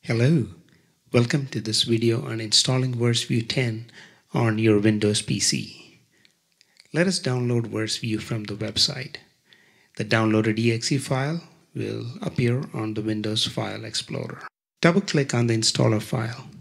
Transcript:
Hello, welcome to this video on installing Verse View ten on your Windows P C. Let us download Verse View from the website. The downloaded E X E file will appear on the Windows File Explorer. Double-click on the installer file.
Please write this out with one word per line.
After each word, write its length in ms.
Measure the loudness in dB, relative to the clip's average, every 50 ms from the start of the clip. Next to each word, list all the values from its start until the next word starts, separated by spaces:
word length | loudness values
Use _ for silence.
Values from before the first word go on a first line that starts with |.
Hello, 460 | _ -2 0 2 4 4 4 4 2 -2 -6 -18 _ _ _ _ _ _ _ _ _ _
welcome 360 | 2 2 4 4 0 -2 -2
to 120 | -2 -6 -6
this 240 | -4 -2 0 0 2
video 420 | 2 2 2 4 2 2 2 -2
on 140 | -4 -6 -6
installing 560 | -4 2 2 2 4 4 2 2 2 0 0
Verse 280 | 0 2 2 2 2 0
View 180 | 0 0 0
ten 500 | 0 0 -2 0 0 0 -2 -6 -10 -14 -20 -20 -20 -20 _ _ _ _ -2
on 240 | 2 2 2 2
your 220 | 4 4 6 6 6
Windows 420 | 6 4 4 4 2 2 0 0
P 180 | -2 -2 -2 0
C. 600 | 0 0 0 -2 -4 -8 -14 -20 -20 -20 -20 _ _ _ _ _ _ _ _ _ _ _ _ _ -20 _ _ _ -20 _ -2
Let 140 | 0 0
us 120 | 2 0 -2
download 480 | -2 -2 -2 0 0 0 0 0 0
Verse 300 | -2 -4 -4 -4 -4 -4
View 220 | -6 -4 -4 -4 -4
from 260 | -4 -6 -6 -6 -6
the 100 | -8 -8
website. 640 | -8 -8 -6 0 0 0 0 0 -6 -10 -12 -14 -18 -20 _ _ _ _ _ -20 _ _ _ _ _ _ _ _
The 80 | -8 -2
downloaded 520 | 0 2 4 4 4 4 4 4 2 2 2
E 120 | 2 2
X 200 | 2 0 0 0
E 60 | 0
file 440 | -2 0 -2 -2 -2 -2 -2 -4 -6 -8 -12 _ _ _ _ _
will 300 | -8 -6 -6 -6 -6 -8 -10 -10 -8
appear 420 | -8 -6 -2 0 2 2 2 0 -2 -6 -6
on 200 | -6 -6 -4 -4
the 80 | -4
Windows 440 | -2 -2 -2 -2 -2 -2 -2 -2 -2
File 380 | -2 -2 -4 -4 -4 -6 -8 -10
Explorer. 600 | -8 -8 -8 -8 -6 -6 -6 -6 -6 -10 -12 -14 -18 _ _ _ _ _ _
Double-click 520 | 2 4 4 4 0 2 0 0 0 2 0
on 140 | 0 2
the 100 | 2 2
installer 440 | 2 0 0 2 2 2 4 2 2
file. 460 | -2 -4 -4 -4 -4 -4 -8 -12 -14 -18 -20 -20